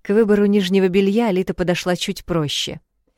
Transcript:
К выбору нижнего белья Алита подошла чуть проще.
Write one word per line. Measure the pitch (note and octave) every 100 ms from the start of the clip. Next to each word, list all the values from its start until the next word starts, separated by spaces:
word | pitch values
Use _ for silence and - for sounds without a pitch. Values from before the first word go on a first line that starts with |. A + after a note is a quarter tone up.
К | -
выбору | G#3 G#3+ G#3 G#3
нижнего | G#3 F3+ F#3+ F#3
белья | F#3+ G3 G#3+ A#3
Алита | F3+ F#3+
подошла | F3+ E3+ E3+ F3+ F3
чуть | - F#3 -
проще. | E3+ C#3+ - - D#3 _ _ _